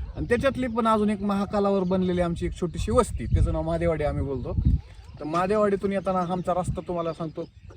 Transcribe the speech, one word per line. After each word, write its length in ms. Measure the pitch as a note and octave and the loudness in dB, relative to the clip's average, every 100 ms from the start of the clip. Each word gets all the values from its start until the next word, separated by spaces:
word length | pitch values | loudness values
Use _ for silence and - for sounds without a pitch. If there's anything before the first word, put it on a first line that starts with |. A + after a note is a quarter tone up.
| - - | -8 -6
आणि 100 | D#3 | 0
त्याच्यातली 380 | A#3+ C4+ B3+ B3+ | 2 2 0 -2
पण 200 | A3+ A3+ | 0 2
अजून 220 | A3 G#3 | 4 2
एक 120 | G3+ | 0
महाकालावर 640 | G3+ G3 G3+ G#3 G3+ G3 | 0 -2 0 0 2 2
बनलेली 380 | F3+ F#3 F#3 F3+ | 2 2 2 2
आमची 240 | F3 E3+ F3 | 0 0 -4
एक 140 | - | -4
छोटीशी 300 | F3 E3 - | -4 -2 0
वस्ती, 340 | A#3+ A3+ - - | 2 2 0 0
त्याचं 280 | - E3 | 2 4
नाव 80 | D#3+ | 2
महादेवाडी 420 | D#3+ E3+ E3+ D#3+ | 0 0 0 0
आम्ही 200 | D3 C#3 | 0 -2
बोलतो. 300 | C#3 C3+ A#2+ - - - - - - - | -2 -4 -4 0 2 2 0 -18 -18 -12
तर 40 | |
महादेवाडीतून 720 | D3 E3 F#3 G#3+ G#3 G3 G3 | -4 0 2 4 4 2 0
येताना 260 | G3 F#3 F#3 | -2 0 0
आमचा 340 | F3 F#3 F#3 | 0 -2 -2
रस्ता 280 | F3 F3 - F3 | 0 0 -4 -4
तुम्हाला 260 | F3 E3 | -4 -4
सांगतो, 300 | D#3+ D#3+ D3+ E3 - - | -4 -6 -8 -12 -14 -20